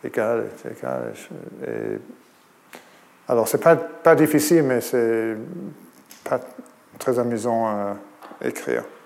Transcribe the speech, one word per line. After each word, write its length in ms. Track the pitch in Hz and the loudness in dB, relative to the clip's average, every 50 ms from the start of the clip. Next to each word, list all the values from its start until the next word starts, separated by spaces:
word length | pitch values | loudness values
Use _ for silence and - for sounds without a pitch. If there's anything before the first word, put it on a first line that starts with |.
| - | -12
égal 420 | 123 - 120 110 113 120 113 110 104 - - - | -6 -2 -2 0 0 0 0 -2 -4 -10 -12 -12
est 60 | - | -12
égal. 420 | - - - 64 64 62 60 57 55 - - - - - - - - - | -12 -8 -6 -6 -4 -4 -6 -8 -10 -12 -16 -16 -16 -16 -16 -16 -12 -10
Et, 80 | - 62 | -8 -8
et, 280 | 57 55 55 55 52 52 - - - - - _ _ _ _ _ _ _ _ - - - - - - - - - _ _ _ - | -6 -6 -4 -4 -6 -6 -8 -14 -20 -20 -20 _ _ _ _ _ _ _ _ -20 -20 -20 -20 -20 -20 -20 -20 -20 _ _ _ 0
alors, 180 | 127 117 110 | 2 2 2
c'est 160 | - - - | 2 0 4
pas, 140 | - 165 165 | 6 6 6
pas 380 | 160 - - - - - 165 160 | 6 2 -8 -12 2 6 6 8
difficile, 480 | 143 156 151 151 147 147 - 175 165 | 8 6 4 4 2 4 6 4 4
mais 180 | 147 131 127 117 | 6 4 2 0
c'est 560 | 110 - - 123 117 113 113 113 110 113 110 107 120 147 180 175 - - 147 - - - - - - _ - - - | 0 0 0 2 2 2 2 2 0 -2 -2 -4 -8 -10 -10 -10 -10 -12 -14 -16 -20 -20 -20 -20 -20 _ -20 -16 -4
pas 160 | - 143 120 - - - - - - - _ _ _ - - | -4 -4 -4 -4 -10 -18 -20 -20 -20 -20 _ _ _ -18 -6
très 200 | - 131 123 123 | -2 0 0 0
amusant 480 | 120 120 120 110 104 123 117 113 113 | 0 0 -2 -2 -2 0 0 0 0
à 300 | 110 104 104 101 101 101 101 - - - - - - - - | 0 -2 -2 -4 -4 -6 -8 -12 -20 -20 -20 -20 -20 -14 -6
écrire. 420 | - - - - - 69 60 58 - - - - - | -6 -6 -6 -4 -4 -2 -4 -4 -4 -8 -18 -20 -20